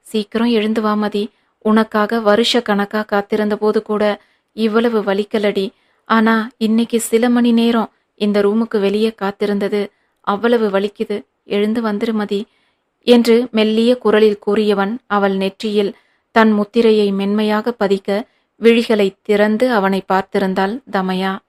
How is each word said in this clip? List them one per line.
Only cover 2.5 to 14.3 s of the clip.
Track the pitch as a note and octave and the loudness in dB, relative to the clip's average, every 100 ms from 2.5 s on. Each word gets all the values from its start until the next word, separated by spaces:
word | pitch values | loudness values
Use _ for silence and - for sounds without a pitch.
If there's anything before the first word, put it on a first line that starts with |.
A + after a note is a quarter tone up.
| B3 | 0
கணக்கா | A#3 G3+ G3+ G#3+ | 0 -2 -2 -6
காத்திருந்த | G#3+ G3+ G3+ G#3+ G#3 G#3+ | -2 -4 -2 -4 -2 0
போது | G#3+ G#3+ | 0 -2
கூட | G#3+ G#3 G#3 G#3 _ _ _ | -2 -2 -2 -2 _ _ _
இவ்வளவு | - A3 G#3+ A#3 A3+ | -4 0 0 0 0
வலிக்கலடி. | G3+ G3 G#3 A3+ G#3 G3 G3 _ _ _ | -2 -2 -2 -2 0 -2 -4 _ _ _
ஆனா | _ A3+ A3 A3+ A3 _ | _ 0 2 0 -2 _
இன்னைக்கு | G#3+ A3 A#3 A#3 | 0 0 0 -2
சில | - A3+ A#3+ | 0 0 2
மணி | A#3+ A#3+ | 2 2
நேரம் | A#3 A#3 A#3 G#3 _ _ | 2 2 0 -2 _ _
இந்த | _ G#3 G#3 | _ -2 0
ரூமுக்கு | G3+ A3 A3+ A3 | 2 0 -2 0
வெளியே | G3+ G#3 A3 A3+ | 0 0 -2 -2
காத்திருந்தது | G3 - G#3 G3+ G3+ G#3 G3+ _ _ _ | -8 -4 -4 -2 -2 -4 -6 _ _ _
அவ்வளவு | - G3+ A3+ A3+ G#3+ | -6 -2 0 0 0
வலிக்குது. | F#3+ G3+ _ A3 G#3 - _ | -2 -4 _ -8 -8 -10 _
எழுந்து | _ G3+ G#3+ A3+ | _ -4 -2 -2
வந்துரு | A3+ G3+ A3+ | -4 -4 -4
மதி" | A3 G#3 G3+ A3+ _ _ _ _ _ | -4 -4 -6 -8 _ _ _ _ _
என்று | - A#3+ A#3 A3+ B3 | 4 4 6 2 2
மெல்லிய | A3 G#3+ A3 A3+ B3 | 0 0 2 2 2
குரலில் | G#3+ G#3+ G#3+ | 2 4 2